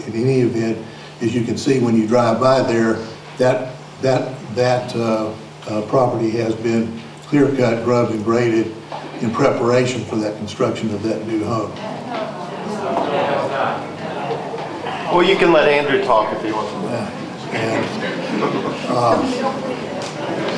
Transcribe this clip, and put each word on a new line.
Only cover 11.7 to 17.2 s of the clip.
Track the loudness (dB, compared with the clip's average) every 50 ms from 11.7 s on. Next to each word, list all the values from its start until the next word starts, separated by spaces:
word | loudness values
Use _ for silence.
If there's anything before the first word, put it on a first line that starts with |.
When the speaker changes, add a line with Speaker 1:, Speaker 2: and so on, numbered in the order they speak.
| -8 -8 -8 -8 -8 -8 -8 -8 -6 -6 -6 -6 -8 -10 -10 -10 -8 -8 -8 -6 -6 -6 -4 -2 -2 -2 -2 0 0 0 0 0 0 0 -2 -2 -2 -2 -2 -2 -2 -4 -6 -8 -10 -8 -8 -6 -6 -6 -4 -4 -4 -4 -4 -6 -6 -8 -8 -8 -8 -8 -8 -8 -6 -6 -4 0
Speaker 2:
Well, | 2 2 4
you | 4 4 4
can | 4 6
let | 6 6 6 6
Andrew | 4 4 2 2 2 0 2
talk | 4 4 4 4 2 -2
if | -4 -4
he | -4
wants | -2 -2 -4 -4
to. | -6 -6
Speaker 1:
Yeah. | -4 -4 -4 -4 -4 -6 -6 -8